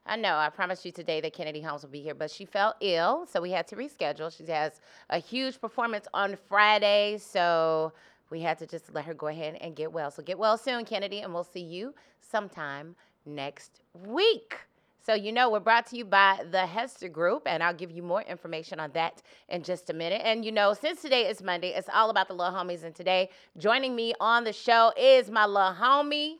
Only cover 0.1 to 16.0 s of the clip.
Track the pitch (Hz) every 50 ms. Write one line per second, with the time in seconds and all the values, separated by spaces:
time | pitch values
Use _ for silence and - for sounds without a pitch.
0.1 | - 226 220 190 165 151 151 151 - - 190 180 185 180 - 180 170 - 165 170
1.1 | 160 156 160 160 156 - 170 156 151 151 151 160 147 147 147 139 135 147 143 156
2.1 | 143 131 156 156 - - 202 - - 202 202 220 214 - - 196 175 165 165 190
3.1 | 254 330 359 - - 190 170 180 185 170 175 - 214 208 262 294 - - 180 147
4.1 | 147 147 156 165 - - 160 160 165 151 151 156 151 _ _ _ - - - -
5.1 | - 175 156 - 233 254 262 262 262 - - 220 - - 233 233 226 208 - -
6.1 | - 175 202 196 202 - _ - 196 202 208 208 214 208 208 202 202 208 208 208
7.1 | 214 208 - - - 190 175 175 170 165 160 160 160 160 156 160 - _ _ _
8.1 | _ _ _ - 160 165 165 165 160 165 165 151 - 160 - - - 156 143 160
9.1 | 160 139 151 151 156 165 160 156 156 - - 170 156 143 156 160 160 165 151 143
10.1 | - - 147 - 185 175 214 220 220 220 - 269 247 240 226 226 226 196 202 196
11.1 | 196 202 - 196 170 175 175 - - 185 175 160 170 180 214 269 285 _ _ _
12.1 | _ _ _ - - 220 208 185 - 180 156 143 139 143 151 165 175 _ _ _
13.1 | _ _ - 151 147 143 135 143 - - - - _ _ _ _ _ 170 185 202
14.1 | 233 330 403 466 427 226 - - - - - _ _ _ _ _ _ _ _ -
15.1 | 220 208 196 214 226 240 254 247 214 208 175 226 226 233 233 - 240 240